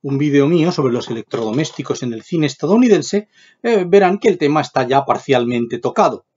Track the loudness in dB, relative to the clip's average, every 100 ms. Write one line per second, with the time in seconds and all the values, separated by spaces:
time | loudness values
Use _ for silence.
0 | -4 -2 2 4 4 2 2 0 -2 -2
1 | -4 -10 -6 -6 -4 -2 -4 -8 -8 -6
2 | -6 -10 -6 -2 -2 -2 0 4 4 4
3 | 2 -6 -6 _ _ _ -2 0 4 4
4 | 4 2 0 2 0 0 -2 -4 0 0
5 | 0 -4 0 0 0 -2 -4 -4 -4 0
6 | 0 -2 _